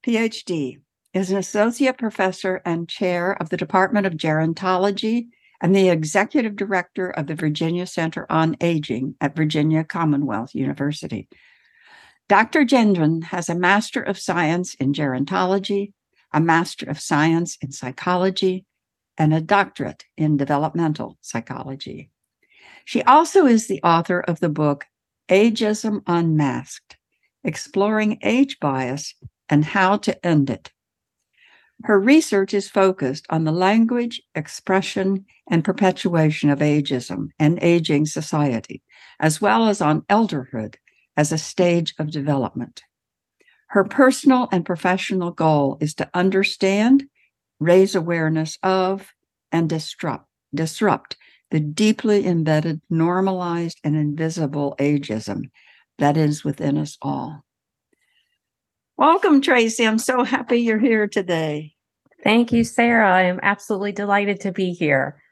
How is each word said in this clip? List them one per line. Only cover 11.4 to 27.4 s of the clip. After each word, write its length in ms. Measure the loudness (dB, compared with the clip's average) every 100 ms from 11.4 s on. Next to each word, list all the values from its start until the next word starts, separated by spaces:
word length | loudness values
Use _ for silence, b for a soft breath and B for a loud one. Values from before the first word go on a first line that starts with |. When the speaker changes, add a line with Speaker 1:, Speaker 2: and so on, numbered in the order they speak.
| b b b b b b b b _
Speaker 1:
Doctor 360 | 2 4 2
Gendron 600 | 4 4 4 4 2 0
has 240 | -4 -8 -6
a 80 | -2
Master 440 | 2 2 0 -6
of 160 | -6 -6
Science 580 | -4 -2 0 0 -4
in 180 | -4 -4
Gerontology, 1000 | -2 -2 -2 -2 -2 0 0 -2 -4 -4 _ _ _ _ -2
a 40 |
Master 500 | 2 2 0 -8 -10
of 80 | -10
Science 580 | -2 0 2 2 -2 -8
in 100 | -12
Psychology, 960 | -10 -12 -6 -2 0 0 0 -2 -2 -10 _ _ _ _ -2
and 160 | 0
a 80 | 2
doctorate 640 | 2 0 0 -4 -12 -12 -20 -4
in 200 | 0 0
developmental 800 | 0 -2 -2 -2 -2 -2 -8 -12
psychology. 880 | -10 -10 -10 -12 -12 -14 -14 -16 -18 _ _ _ b b b b
She 200 | -6 -2
also 420 | 6 6 6 4 6
is 220 | 4 2
the 120 | -2
author 340 | 2 2 2 -2
of 220 | -2 -2
the 80 | -2
book, 380 | 0 0 0 -8 _ _ _ 2
Ageism 760 | 4 4 2 -2 -2 -4 -4 -2
Unmasked, 880 | 0 2 2 0 -2 -10 -18 _ -20 _ _ _ _